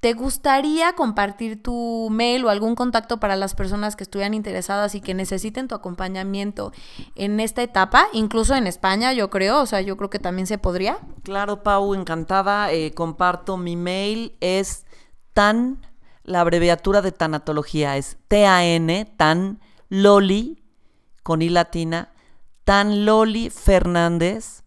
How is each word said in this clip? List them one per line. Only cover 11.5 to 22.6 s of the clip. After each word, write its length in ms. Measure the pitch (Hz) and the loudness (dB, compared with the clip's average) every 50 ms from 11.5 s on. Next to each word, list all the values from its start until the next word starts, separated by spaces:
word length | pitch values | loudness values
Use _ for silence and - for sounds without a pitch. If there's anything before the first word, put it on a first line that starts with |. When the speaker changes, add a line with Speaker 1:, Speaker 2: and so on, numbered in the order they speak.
| 208 202 202 | -4 -4 0
Speaker 2:
Pau, 320 | 208 202 196 196 202 196 | 0 2 2 2 0 -2
encantada. 760 | 190 180 170 165 165 160 - 190 190 190 196 202 208 208 190 151 | -4 -4 -6 -6 -6 -4 -2 0 0 2 2 0 0 0 0 -2
Eh, 200 | 165 160 156 151 | -2 -2 -4 -4
comparto 640 | - 170 165 156 - 185 180 175 180 - - 190 | -4 -6 -6 -2 0 0 0 0 -2 -4 -8 -6
mi 200 | 180 180 175 170 | -6 -6 -6 -6
mail, 600 | 170 175 180 180 190 196 208 214 226 226 - - - | -4 -4 -4 -4 -4 -4 -4 -4 -6 -6 -10 -10 -6
es 440 | - 180 185 190 196 190 - - - - - - - _ - - - - - | -4 -2 0 0 -2 -4 -6 -12 -14 -20 -20 -20 -20 _ -20 -20 -20 -4 0
tan, 540 | - 202 208 214 233 240 254 269 269 - - - - - - - _ - | 2 4 4 4 2 0 -2 -4 -8 -12 -16 -20 -20 -20 -20 -20 _ -10
la 160 | - 185 175 | -2 2 2
abreviatura 640 | 175 170 170 170 170 170 175 165 - 190 196 202 190 | 2 4 4 2 4 4 2 2 2 2 2 2 2
de 100 | 190 185 | 2 -2
tanatología 840 | - 165 160 156 147 - - 156 151 147 - - 156 151 143 139 | -2 -4 -2 -2 -4 -4 -4 -4 -4 -4 -4 -2 -2 -2 0 -2
es 220 | 139 139 - - - _ | -4 -4 -6 -12 -16 _
T 200 | - - 208 208 | 2 4 6 8
A 180 | 196 185 180 175 | 8 6 6 6
N, 400 | 175 170 165 165 160 165 196 214 - - | 4 2 2 2 0 -2 -2 -4 -8 0
tan, 440 | - 160 156 160 170 185 196 202 - - _ - - - _ | 2 4 4 4 2 0 -4 -6 -10 -16 _ -20 -20 -14 _
Loli, 760 | 190 190 196 202 202 202 196 190 196 208 226 262 330 - - _ _ _ _ - _ _ _ _ - - - | -2 4 8 8 8 8 6 4 2 0 0 -4 -8 -14 -18 _ _ _ _ -20 _ _ _ _ -20 -18 -4
con 180 | - 165 156 | -4 -2 0
I 100 | 160 170 | 0 2
latina, 640 | 175 175 170 - - 170 165 160 165 170 - - - _ _ _ - - - - - _ | 2 2 2 0 -2 -6 -4 -4 -4 -6 -8 -10 -18 _ _ _ -20 -20 -20 -20 -20 _